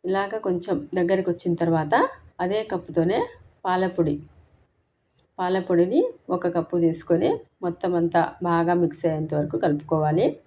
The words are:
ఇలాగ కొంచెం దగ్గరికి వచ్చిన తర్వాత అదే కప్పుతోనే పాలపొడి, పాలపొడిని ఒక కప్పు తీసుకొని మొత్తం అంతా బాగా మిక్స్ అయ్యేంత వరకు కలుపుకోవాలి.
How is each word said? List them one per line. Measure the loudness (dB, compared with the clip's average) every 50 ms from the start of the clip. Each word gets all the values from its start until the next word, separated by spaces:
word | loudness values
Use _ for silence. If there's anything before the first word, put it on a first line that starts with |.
| -2 -2
ఇలాగ | -2 -2 -2 -2 -6 -6 -2
కొంచెం | -2 -2 -2 -2 -4 -4 -4 -4 -4 -2
దగ్గరికి | -2 2 2 2 0 0 -2 -2
వచ్చిన | -2 0 -2 0 0
తర్వాత | 2 2 2 0 2 2 2 2 2 0 -2 -10 -20 -20 _ -6 -4
అదే | -2 -2 -2 -2 -2
కప్పుతోనే | -6 -6 -6 -4 0 0 2 2 2 0 -2 -4 -6 -20 -20 -20 _ _ _
పాలపొడి, | -2 0 0 0 0 0 0 0 0 0 -4 -6 -16 -20 -20 _ _ _ _ _ _ _ _ _ _ _ _ _ _ _ -20 _ _ _ -6
పాలపొడిని | -2 0 0 0 0 2 4 4 4 4 4 2 2 2 -4 -10 _ -4 -4
ఒక | -2 -2 -2 -2
కప్పు | -2 -4 -2 0 2 2
తీసుకొని | 2 0 -2 -2 0 0 2 2 0 0 -2 -6 _ _ _ -6
మొత్తం | -6 -6 -4 -4 -2 0 0
అంతా | 0 2 2 2 0 0 -4 -6 -2 0
బాగా | 2 2 2 2 2 2 2
మిక్స్ | 0 -2 -2 -2 -2
అయ్యేంత | 0 0 -4 -2 -2 -2
వరకు | -2 -2 -2 -2 0
కలుపుకోవాలి. | 0 0 0 -2 -2 0 0 2 2 2 2 2 0 -2 -4 _